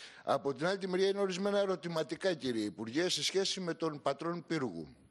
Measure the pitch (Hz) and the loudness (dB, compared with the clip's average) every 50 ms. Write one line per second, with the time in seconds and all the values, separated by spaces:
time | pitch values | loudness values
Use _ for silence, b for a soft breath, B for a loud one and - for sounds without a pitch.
0 | B B B B B - 123 139 - 139 139 120 151 180 202 196 185 185 180 180 | B B B B B 0 0 2 2 -2 -2 0 0 0 0 0 -2 0 2 4
1 | 190 196 196 202 202 190 185 175 196 202 202 202 202 190 185 180 - 170 170 160 | 4 4 4 2 0 0 0 0 0 2 4 4 4 2 0 -2 -2 -2 0 0
2 | 160 160 170 - - 190 175 - 123 127 117 110 107 104 - - 113 110 117 151 | 0 -2 -2 0 2 0 0 2 0 -2 0 0 0 -2 -2 -4 -6 -2 0 2
3 | 180 180 - 151 143 - - 190 196 185 - 190 185 170 156 - 165 160 151 143 | 2 2 2 0 0 0 2 2 0 0 0 -2 -2 -4 -2 0 -2 -2 -2 0
4 | - 143 139 - 156 170 175 175 - - 165 156 131 110 85 82 78 - - - | 0 0 0 0 -2 -4 -4 -4 -4 -2 -2 0 0 -2 -4 -6 -10 -12 -14 -20
5 | - - | -20 -20